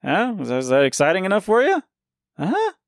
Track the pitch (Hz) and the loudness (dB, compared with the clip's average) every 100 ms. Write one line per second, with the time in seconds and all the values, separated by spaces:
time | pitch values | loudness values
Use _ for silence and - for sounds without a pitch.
0 | 139 160 247 220 123 123 127 131 139 - | -2 -2 -2 -4 -4 -4 0 2 2 2
1 | 147 180 190 208 - 226 277 381 - _ | 0 0 0 -2 2 2 2 0 -4 _
2 | _ _ _ - 151 349 440 - | _ _ _ -8 -4 -2 -2 -4